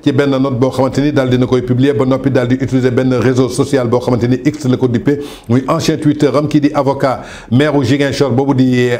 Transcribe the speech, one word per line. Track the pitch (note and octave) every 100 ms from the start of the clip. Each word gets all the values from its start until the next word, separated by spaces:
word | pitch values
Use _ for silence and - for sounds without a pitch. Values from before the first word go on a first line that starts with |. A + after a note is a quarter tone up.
ci | D3
benn | C3 C#3+
note | C3+ C#3 B2
boo | C3
xamante | B2+ C3 C3
ni | C#3+
daal | D3 C3
dina | B2 B2
koy | B2+
publier | B2 B2 C3+
ba | C#3 C3
noppi, | C3 C#3
daal | B2+ B2
di | C3
utiliser | B2+ C3 B2+
benn | B2 B2+
réseau | B2+ A#2 B2+ B2+
social | - C3+ C3+ A#2+
boo | A#2+
xamante | B2 B2 A#2+
ni | B2
X | D3+ D3 B2+
la | B2+
ko | B2+
dippe, | A#2+ - C#3+ C#3+ - -
muy | A#2+ C3+
ancien | D#3+ - D#3
Twitter | D3 D3 D3 B2+
am. | D3
Kii | D3+
di | C#3+
avocat | C#3+ C3+ C3+ C#3 A2+ - - -
maire | A#2+ D3 C#3+
u |
Ziguinchor | B2 C#3 C#3+ C3+ C#3
boobu | A#2+ C#3 C3
di | C3 B2 B2 A#2+